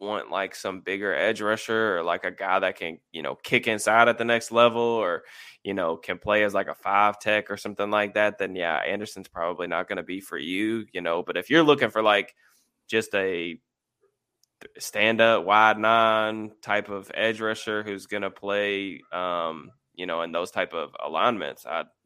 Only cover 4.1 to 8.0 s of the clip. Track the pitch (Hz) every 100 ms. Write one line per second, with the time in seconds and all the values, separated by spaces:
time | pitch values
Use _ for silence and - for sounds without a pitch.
4.1 | 113 117 117 - 117 120 117 117 117 95
5.1 | 82 - - - - - 98 85 82 -
6.1 | 90 104 104 104 98 95 - 95 101 104
7.1 | 101 - 107 104 104 104 104 104 104